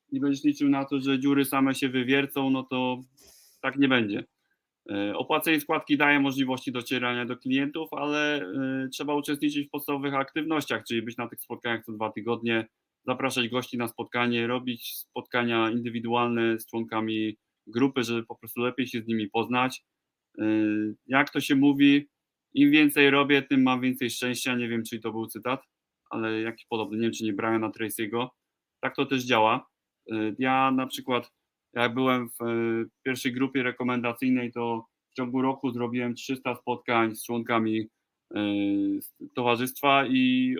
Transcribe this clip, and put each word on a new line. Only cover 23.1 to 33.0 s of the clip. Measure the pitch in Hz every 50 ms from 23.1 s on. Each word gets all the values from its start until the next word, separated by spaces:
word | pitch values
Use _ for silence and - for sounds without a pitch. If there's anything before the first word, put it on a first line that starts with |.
robię, | 135 143 143 135 143 139
tym | 131 - 143 131
mam | 131 127 127 123
więcej | 127 127 123 - 127 117
szczęścia. | - - 127 123 123 120 - 131 123
Nie | 120 120 113
wiem, | 117 117 113
czy | - 117 107
to | 110 113
był | 104 113 113
cytat, | 110 - 110 107 123 131 135 - _ _ _ _ _ _ _ _ -
ale | 123 117 110 110 110 110
jakiś | 110 113 113 - -
podobny, | - 117 110 107 101 107
nie | 110
wiem, | 117 113
czy | 110 - 113
nie | 110
Briana | 104 98 113 113 113 113 110 107
Tracy'ego. | - - 113 104 - - 113 101 113 117 123 127 - _ _ _ _ _ _ _ _ _
Tak | - 131 -
to | - 139
też | 139 135 127 123
działa. | 123 123 110 107 110 117 131 - _ _ _ _ _ _ _ _ -
E, | 110 110 107 107 104 -
ja | 131 131 131 131 131 135
na | 131 131 131
przykład, | 131 - - 131 131 127 120 120 - _ _ _ _ _ _ _ _ -
jak | 120 120 120 117
byłem | 131 131 131 127 127 120 117
w, | - -
e, | 120 117 117 117 117 117 113 113 113 - _ _